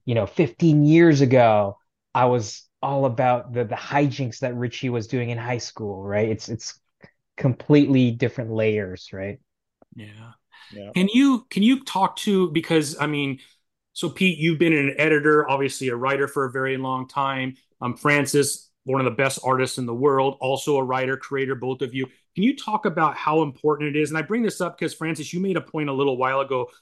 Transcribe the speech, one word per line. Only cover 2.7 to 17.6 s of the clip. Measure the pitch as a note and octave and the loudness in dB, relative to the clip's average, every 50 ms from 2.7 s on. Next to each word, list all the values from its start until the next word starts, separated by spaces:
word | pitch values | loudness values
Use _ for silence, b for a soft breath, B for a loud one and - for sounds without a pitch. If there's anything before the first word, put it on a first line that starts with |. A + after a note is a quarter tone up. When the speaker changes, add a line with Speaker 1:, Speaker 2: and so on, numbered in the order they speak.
| _ _ | _ _
Speaker 1:
all | - C#3 C#3 C#3 C3+ | -6 -4 -2 0 0
about | C3 A#2 B2+ B2+ B2 B2 A#2+ - C3 A#2+ | 0 0 0 2 2 2 0 -2 -4 -4
the, | A#2+ A#2+ | -4 -4
the | G#2+ A#2 | -4 -6
hijinks | - - - C3+ D3 D3 C#3 A#2 - C3+ A#2+ A2 - | -10 -6 -2 0 2 2 2 0 -4 -6 -8 -6 -6
that | C3+ B2+ B2 | -6 -6 -4
Richie | A#2+ B2 A#2+ - - - B2+ | -4 -6 -6 -6 -6 -4 -4
was | B2 A#2+ G#2+ | -2 -4 -4
doing | - C3+ B2+ A#2+ A#2 | -4 -4 -4 -2 -4
in | A#2+ A#2 | -6 -6
high | A#2 B2 B2+ A#2 | -6 -6 -6 -6
school," | - - - - A2 G2+ G2 F#2 | -8 -10 -10 -10 -10 -8 -8 -8
right? | G2 G2+ G2+ G#2 A2 A2 | -6 -2 0 0 0 0
It's, | A2 G2 - - | -2 -4 -6 -8
it's | A#2 A2+ - - - _ _ _ _ b b b b b _ _ _ - | -10 -10 -10 -12 -16 _ _ _ _ b b b b b _ _ _ -2
completely | - C3+ B2 - - - D3 D3 D3 C3+ C#3 C3 B2+ A#2+ | 0 0 0 -2 2 4 4 6 6 4 4 4 2 2
different | A#2 A#2 C3 A2+ - - A#2 A2 | 0 0 -4 -4 -4 -6 -8 -6
layers, | A2+ A2 A2 A2 G#2+ G#2+ G2+ F#2 F#2 - - - | -2 0 0 0 0 0 -2 -6 -10 -14 -14 -14
right? | - F#2+ F#2+ G2+ G2+ - _ _ _ _ _ _ _ _ _ _ - | -12 -10 -10 -10 -12 -14 _ _ _ _ _ _ _ _ _ _ -20
Speaker 2:
Yeah. | A#2+ G#2+ G#2 G#2 G#2+ A2+ A#2 A2+ _ _ B B B B B | -20 -20 -18 -20 -20 -20 -20 -20 _ _ B B B B B
Speaker 3:
Yeah. | - G#2 G2 G2+ - | -18 -16 -10 -4 -2
Speaker 2:
Can | F3+ F#3 G3 | 0 2 4
you, | A3 B3 C#4 C#4 C4 A3 - - | 4 4 6 4 4 0 -2 -4
can | - F#3+ | 0 2
you | G3+ A#3 C4+ C4 - | 4 4 4 2 0
talk | - - F#3+ G3 F3+ - | -4 -2 0 0 0 0
to, | - - G#3+ G3 F#3+ F#3 E3+ | -2 -2 0 2 2 2 0
because, | D3+ E3 D#3+ - E3 D#3+ D3 C3+ D#3+ - | 0 -2 0 2 2 2 2 0 -4 -4
I | C#3+ | -4
mean, | D3+ D3+ C#3+ C#3+ C#3 C3 b b b b b _ _ _ _ _ _ - | -2 -2 -2 -4 -4 -6 b b b b b _ _ _ _ _ _ -10
so | - - D#3+ | -8 -6 -6
Pete, | - - F#3+ F#3 E3+ D3 | -2 0 0 0 0 0
you've | D#3 E3+ E3 D3 | 0 0 2 2
been | E3+ E3 D#3+ | 2 2 2
an | D3 C#3 C#3 C3+ - | 2 0 0 0 0
editor, | D3+ D#3 D#3 D3 C#3+ D3+ D3+ D3+ D3 C3 | 2 2 2 2 4 4 4 4 2 2
obviously | C3+ C3+ C#3 C3+ C#3 - C3+ B2+ | 0 -2 -2 -4 -4 -4 -4 -4
a | A#2+ | -4
writer | A#2+ B2+ C3+ C#3 C3+ C#3 C3+ | -2 -2 -2 0 -2 -2 -2
for | - C#3+ C3+ | -2 -4 -4
a | B2+ | -4
very | B2 C3+ C3 C3+ C3 | -4 -4 -4 -4 -4
long | C3 C3+ C3 C3 B2+ C3 B2+ | -4 -4 -6 -6 -6 -8 -8
time. | - C#3+ C3+ C3+ C3+ C3 C3 C3 B2+ _ | -6 -4 -4 -4 -4 -4 -6 -6 -8 _